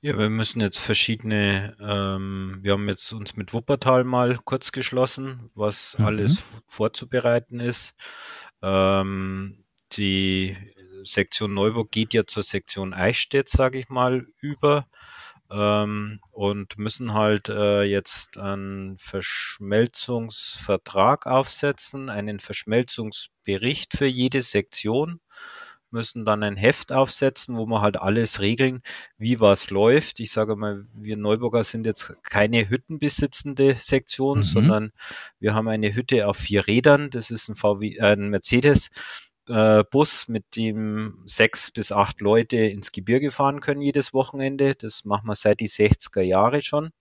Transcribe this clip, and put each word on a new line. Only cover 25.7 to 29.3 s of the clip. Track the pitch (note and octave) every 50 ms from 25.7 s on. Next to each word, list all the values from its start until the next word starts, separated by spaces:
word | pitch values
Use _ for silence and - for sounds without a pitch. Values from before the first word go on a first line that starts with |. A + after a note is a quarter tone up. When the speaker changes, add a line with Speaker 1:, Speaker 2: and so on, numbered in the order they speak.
| - _ _ _
Speaker 1:
müssen | - A#2 A2+ - - A#2+ A2
dann | A2 G#2+ G#2 G#2
ein | G#2 G2+ F#2+
Heft | G2 A#2 C#3+ - - -
aufsetzen, | - C3 C3+ B2+ - - - C3+ C3 - - - B2
wo | A#2 A2+
wir | A2 A#2 G#2+
halt | G#2 G#2 G2
alles | - - F#2+ A2 A#2 A#2 G#2+ - -
regeln, | G2 G2+ A#2 A#2 C3+ C3 B2+ B2+ - - - - - - _ _
wie | A2 A2+